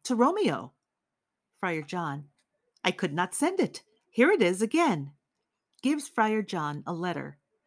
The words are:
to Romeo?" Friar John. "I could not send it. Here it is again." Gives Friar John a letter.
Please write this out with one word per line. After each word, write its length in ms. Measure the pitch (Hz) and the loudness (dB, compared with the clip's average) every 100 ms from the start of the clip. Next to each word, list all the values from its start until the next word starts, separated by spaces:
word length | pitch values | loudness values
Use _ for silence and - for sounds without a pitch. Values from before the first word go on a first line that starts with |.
to 120 | - 233 | -4 2
Romeo?" 580 | 254 403 339 131 - - _ _ _ _ _ _ _ _ | 2 2 0 -2 -6 -16 _ _ _ _ _ _ _ _
Friar 280 | 190 160 | -4 -4
John. 460 | 147 180 160 143 143 _ _ _ _ _ | -6 -6 -6 -8 -12 _ _ _ _ _
"I 80 | 180 | -2
could 220 | - 175 | 0 -2
not 200 | 151 175 | -2 -2
send 280 | - 311 381 | 0 0 0
it. 200 | 254 - - _ _ | -2 -4 -20 _ _
Here 200 | - 285 | 4 4
it 120 | 392 | 6
is 200 | 180 185 | 4 2
again." 520 | 220 320 330 165 139 - _ _ _ _ _ _ | 0 2 2 0 -4 -12 _ _ _ _ _ _
Gives 280 | 254 294 - | -2 -2 -2
Friar 320 | - 214 220 | 0 2 2
John 420 | 208 175 147 147 - | -2 -4 -4 -6 -8
a 80 | |
letter. 460 | 170 180 151 139 143 _ _ | -6 -4 -6 -8 -14 _ _